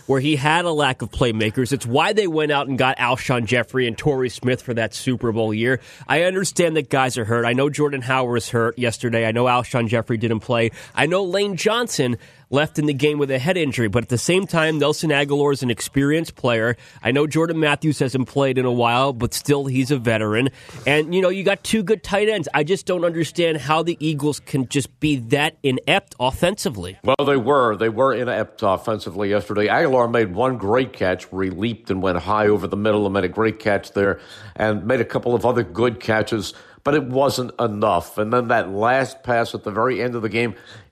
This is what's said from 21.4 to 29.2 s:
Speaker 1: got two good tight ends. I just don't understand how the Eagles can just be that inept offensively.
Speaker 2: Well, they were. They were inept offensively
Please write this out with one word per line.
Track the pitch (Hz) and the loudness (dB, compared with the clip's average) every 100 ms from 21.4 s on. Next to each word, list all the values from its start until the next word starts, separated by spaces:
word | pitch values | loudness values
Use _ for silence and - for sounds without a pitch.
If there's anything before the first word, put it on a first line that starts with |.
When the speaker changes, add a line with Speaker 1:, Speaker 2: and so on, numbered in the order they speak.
Speaker 1:
got | 180 196 | 0 -2
two | - 220 | 0 -2
good | 185 214 | 0 -2
tight | - 196 214 | 0 0 0
ends. | 214 151 | -2 -2
I | 143 | 0
just | 151 185 | 0 -2
don't | - 180 170 | 0 0 0
understand | 165 151 - 165 156 | 0 -2 0 0 0
how | 131 160 | 0 0
the | 165 170 151 | 0 -2 -2
Eagles | 151 147 139 | -2 -2 -4
can | - 139 123 | -4 -4 -2
just | 147 - - | -2 -4 -4
be | 151 139 | -2 -2
that | 113 139 156 - | 0 0 0 -2
inept | 139 127 - 185 - - | -2 -2 2 0 0 -2
offensively. | 127 - 175 208 190 104 90 98 | -2 0 -2 0 -6 -6 -10 -4
Speaker 2:
Well, | - 135 | 0 2
they | 139 139 | 4 2
were. | 113 143 120 | 4 4 4
They | 101 113 | 2 0
were | 107 135 | 2 2
inept | 120 123 104 107 - | 2 -2 -2 -4 -2
offensively | 104 92 - 107 - 90 | 0 0 0 -4 -6 -4